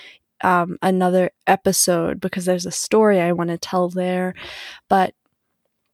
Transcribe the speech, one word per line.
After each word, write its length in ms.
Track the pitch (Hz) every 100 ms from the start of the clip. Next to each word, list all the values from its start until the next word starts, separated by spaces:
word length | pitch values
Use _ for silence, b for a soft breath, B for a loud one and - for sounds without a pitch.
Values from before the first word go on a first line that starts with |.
| B B _ -
um, 380 | 185 180 175 -
another 520 | 185 185 180 185 180 - -
episode, 720 | 190 196 180 - 170 165 170
because 240 | 185 190
there's 220 | 175 180 180
a 40 |
story 500 | - - 214 214 190
I 120 | 170
wanna 260 | 170 170 170
tell 300 | - 185 175
there. 460 | 180 180 185 185 B B B B B -
But 260 | 190 180 - _ _ _ _ _ _ _